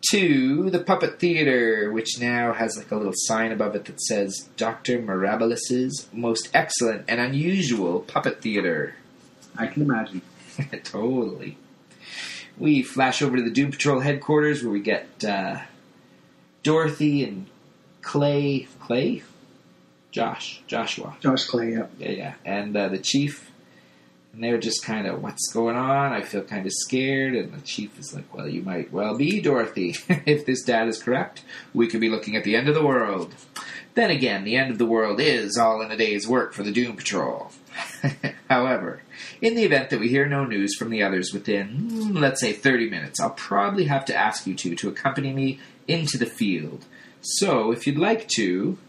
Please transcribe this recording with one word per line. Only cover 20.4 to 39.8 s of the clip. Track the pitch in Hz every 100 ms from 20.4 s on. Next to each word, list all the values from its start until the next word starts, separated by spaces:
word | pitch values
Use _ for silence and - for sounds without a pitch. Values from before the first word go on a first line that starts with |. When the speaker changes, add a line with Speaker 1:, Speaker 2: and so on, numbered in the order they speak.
| - - -
Speaker 1:
Joshua. | 113 110 - - -
Speaker 2:
Josh | 139 131 -
Clay, | 123 113
yeah. | 113 107 -
Speaker 1:
Yeah, | 110
yeah. | 98 98 -
And, | - 98 104 104
uh, | 98
the | 95
Chief | - 139 143 143 - - - - _ _ _ _ _
and | 110
they're | 117 117
just | 113 -
kinda, | - 110 95
"What's | 73 - - -
going | 110 113 117
on? | 131 139 139
I | 113
feel | - 101
kinda | - 104 95
scared." | - - 131 131 135 135
And | 123 -
the | -
chief | - - 104 -
is | -
like, | - -
"Well, | - 98
you | 87
might | 92 90 -
well | 85 107 117
be, | 147 208
Dorothy. | 156 131 107 - 90 - -
<laughs> | 175 -
If | 147 147
this | 127
data | - 113 113
is | 110
correct, | - 127 - - - - -
we | 113 117
could | 113
be | 113
looking | 107 - 107
at |
the | 107 110
end | 135
of |
the | 151 147
world." | 131 110 95 82 - - - - - -
Then | - 233
again, | 156 120 101
the | 98 120
end | 131
of | 110
the | 113
world | 113 110 101
is | 151 123 101 117
all | 117 110
in | 110
a | 107
day's | 110 104 107
work | 127 120
for | -
the | 101
Doom | 101 123 101
Patrol. | - 98 67 58 - - - - - -
<laughs> | 147 139 120 - -
However, | 127 127 120 92 - - - - -
in | 226
the | 233
event | 208 143